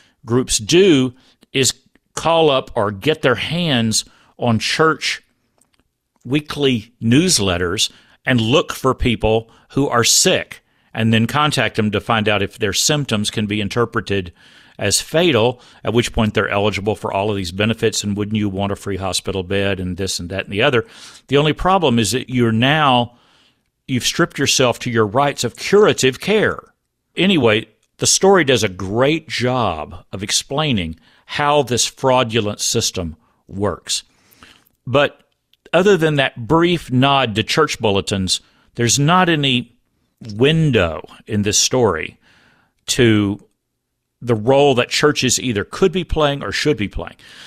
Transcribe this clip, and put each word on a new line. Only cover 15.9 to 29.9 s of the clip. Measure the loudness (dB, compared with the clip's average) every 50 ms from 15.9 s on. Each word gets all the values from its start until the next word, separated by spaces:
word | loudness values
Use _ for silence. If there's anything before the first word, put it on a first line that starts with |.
| 0
which | 0 0 0 0
point | 0 0 0 0
they're | 0 -2 0
eligible | -2 0 0 0 -2 -2 -4 -4 -4
for | -4 -4 -4 -2
all | -2 -2 -2
of | -2
these | -4 -4 -6 -4
benefits, | -2 -2 0 0 0 0 -2 -2 -2 -4
and | -4 -4
wouldn't | -4 -4 -4 -2
you | -2 -2 -2
want | -2 -4 -4 -4 -4
a |
free | -6 -6 -8 -8
hospital | -6 -6 -6 -6 -6 -6 -6 -6 -6 -4
bed | -2 -2 -2 0 -2 -2 -4
and | -4 -6 -6
this | -6 -6 -6 -6 -8
and | -8 -8
that | -8 -8 -8
and | -6 -2
the | 0 0
other. | 2 2 0 -2 -2 -10 -20 -20 -20 -20 -20 _ -2
The | 0
only | 2 2 0 -2
problem | 0 0 2 2 2 2 2 2 2
is | 0 0 -2
that | -4 -6 -4
you're | -2 0 2 2 2
now, | 2 2 2 2 2 2 2 2 2 0 -2 -6 _ _ _ _ _ _ _ _ _ _ _ _ _ _
you've | -6 -4 -4 -2
stripped | -2 -2 0 -2 -2 -2 -2
yourself | -2 0 2 2 2 2 0 -2
to | -6 -2
your | 0 0 0
rights | 0 0 0 0 0 -2 -4 -6
of | -6 -6
curative | -8 -2 2 4 4 4 4 4 2 0 0 0 -2
care. | -2 0 0 2 2 0 -2 -4 -10 _ _ _ _ _ _ _ _ _ _
Anyway, | -2 0 2 2 4 4 4 2 2 -2 -6 _ _ _ _ _ _
the | -2
story | 0 0 2 4 4 4 4 4
does | 2 2 2 0
a | -2
great | -6 -8 -8 -4 -2 0 2 2 0 -2 -4 -8
job | -6 -4 -4 -2 -2 0 -2 -2 -2 -4 -8 -12